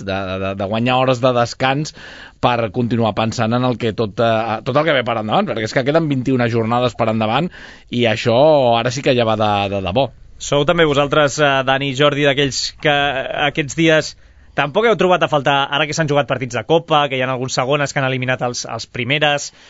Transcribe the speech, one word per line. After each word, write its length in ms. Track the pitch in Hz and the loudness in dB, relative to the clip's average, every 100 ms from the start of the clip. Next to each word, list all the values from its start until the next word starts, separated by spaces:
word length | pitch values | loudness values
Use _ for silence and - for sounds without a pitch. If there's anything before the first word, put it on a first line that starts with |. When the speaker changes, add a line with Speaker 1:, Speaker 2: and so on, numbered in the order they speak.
| 98 | -6
Speaker 1:
de, 80 | 95 95 95 | -6 -4 -4
de, 140 | 95 98 | -4 -4
de 120 | 98 | -4
guanyar 240 | 110 123 127 | -2 0 2
hores 160 | 131 123 | 2 0
de 120 | 131 123 | 0 2
descans 580 | 117 - 131 139 151 - - - - - | -2 -2 -2 -2 -4 -10 -20 -20 -20 -2
per 300 | 127 120 113 | -2 0 -2
continuar 400 | 123 120 117 113 | -2 0 0 0
pensant 400 | 113 113 110 110 | 0 -2 -2 -2
en 140 | 123 127 | 0 0
el 100 | 113 | -2
que 140 | 117 | -2
tot, 240 | 104 110 104 | -2 -4 0
eh, 340 | 113 110 113 110 113 | 0 0 -2 -4 -2
tot 140 | 135 | 0
el 80 | 160 | 2
que 80 | 135 | 0
ve 80 | 117 | 0
per 140 | 113 | -2
endavant, 320 | 107 151 202 | 0 0 0
perquè 160 | 110 110 | -4 -2
és 80 | 143 | -2
que 80 | 127 | 2
queden 220 | 160 156 | 2 2
vint 140 | 135 123 | -2 0
i 80 | |
una 160 | 127 120 | 0 0
jornades 460 | 117 110 120 123 - | 0 0 0 0 0
per 140 | 113 | -2
endavant 400 | 110 110 123 175 - - - - | 0 0 0 -2 -8 -20 -20 -8
i 160 | 120 113 | -2 0
això 300 | 110 120 117 156 147 123 117 | 0 2 4 6 6 4 2
ara 100 | 123 | 0
sí 140 | 131 147 | -2 0
que 80 | 123 | 2
ja 80 | 110 | 2
va 80 | 107 | 2
de, 160 | 107 104 101 101 | 2 0 0 -4
de 80 | 92 | -2
debò. 180 | 107 127 - - - | 0 -2 -4 -20 -12
Speaker 2:
Sou 240 | - 143 147 | -2 0 2
també 220 | 175 160 | 2 2
vosaltres, 500 | 139 143 151 143 151 | 2 2 2 2 2
eh, 200 | 143 135 127 | 0 2 0
Dani 240 | 135 139 | 0 -2
i 80 | 127 | 0
Jordi, 260 | 147 139 143 | 2 2 2
d'aquells 440 | 131 139 123 - - | 2 0 -2 -8 -4
que 200 | 156 143 143 135 123 139 147 | 0 0 0 -2 -4 -2 -2
aquests 260 | 151 143 - | -2 -4 0
dies 380 | 160 156 - - - - - - | 4 4 0 -8 -20 -20 -10 -4
tampoc 300 | 143 165 226 | -2 0 2
heu 60 | 190 | 2
trobat 240 | 185 180 | 4 2
a 80 | 160 | 2
faltar, 380 | 151 131 139 139 | 0 2 0 0
ara 160 | 143 | 0
que 80 | 151 | -2
s'han 160 | 151 151 | 0 0
jugat 220 | 143 143 | 0 0
partits 260 | 127 127 120 | -2 -4 -4
de 60 | |
Copa, 380 | 110 165 160 151 143 | 2 0 2 0 2
que 60 | 131 | -2
hi 40 | 127 | -2
ha 0 | |
alguns 240 | 127 127 - | -4 -4 -2
segones 340 | 127 147 139 | 0 0 0
que 80 | 147 | -2
han 60 | 131 | -2
eliminat 320 | 131 127 127 123 | -2 -2 -2 -4
els, 140 | 123 | -6
els 220 | 131 117 - | -8 -10 -10
primeres, 640 | 123 123 151 147 143 - - | -6 -2 0 0 0 -6 -16